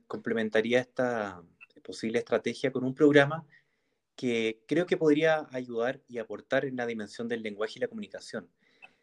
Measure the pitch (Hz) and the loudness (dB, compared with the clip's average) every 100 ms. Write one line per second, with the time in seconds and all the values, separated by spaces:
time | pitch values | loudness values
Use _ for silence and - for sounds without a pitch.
0 | - 110 113 113 110 110 113 123 127 - | -8 -8 -4 -2 0 0 2 2 0 -2
1 | 127 120 101 90 85 _ - _ - 90 | -2 -2 -4 -8 -16 _ -20 _ -16 -8
2 | 113 117 113 117 - 117 139 131 127 131 | -4 -2 0 0 0 -2 -2 -2 -4 4
3 | 151 143 143 160 - _ _ _ _ _ | 8 8 6 2 -10 _ _ _ _ _
4 | _ - 127 117 113 110 - 151 180 180 | _ -6 -2 0 0 -2 -2 0 2 2
5 | 156 151 160 156 151 131 123 117 120 135 | 4 4 4 2 -2 -8 -6 -2 -2 -4
6 | - 120 110 104 - 135 135 127 120 113 | -8 -10 -8 -10 -2 -2 0 -2 -4 -4
7 | 101 - 117 117 110 101 107 - 123 113 | -8 -8 -6 -4 -6 -4 -6 -4 -6 -6
8 | 101 90 - 117 87 _ _ _ - _ | -12 -14 -12 -12 -12 _ _ _ -20 _